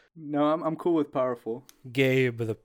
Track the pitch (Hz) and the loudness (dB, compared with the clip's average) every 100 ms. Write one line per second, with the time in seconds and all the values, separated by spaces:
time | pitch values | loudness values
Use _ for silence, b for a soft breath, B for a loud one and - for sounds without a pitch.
0 | b 165 147 147 147 160 160 160 175 165 | b -16 -6 0 2 2 -2 -2 2 2
1 | 147 139 127 120 110 123 - _ 127 123 | 2 0 -2 -2 -6 -8 -12 _ -6 0
2 | 131 131 127 117 113 110 | 2 4 2 -2 -4 -6